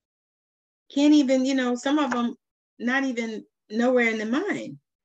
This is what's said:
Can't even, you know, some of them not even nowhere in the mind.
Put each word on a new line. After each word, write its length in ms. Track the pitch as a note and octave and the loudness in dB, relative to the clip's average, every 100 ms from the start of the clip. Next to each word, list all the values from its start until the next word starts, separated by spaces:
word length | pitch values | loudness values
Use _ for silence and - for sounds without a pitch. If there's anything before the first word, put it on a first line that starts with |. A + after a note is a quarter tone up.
| _ _ _ _ _ _ _ _ _ | _ _ _ _ _ _ _ _ _
Can't 220 | C#4+ D4 | 2 4
even, 300 | D4+ B3+ C4 | 6 4 2
you 100 | C4 | 2
know, 200 | C4+ B3 B3 | 0 0 -2
some 220 | D#4+ D4+ | 0 0
of 120 | C4 | 0
them 240 | A#3+ A#3+ - _ _ _ - | -2 -4 -6 _ _ _ -8
not 260 | A#3 C4+ | -4 -2
even 400 | C4+ A#3 A3+ G#3 - _ - | -2 -4 -6 -8 -14 _ -8
nowhere 380 | A3 A#3+ B3 A3+ | -2 2 2 2
in 100 | A3 | -2
the 80 | A3 | -2
mind. 520 | C#4 G4 E3+ A2 C#3+ _ _ | -2 -2 -6 -8 -16 _ _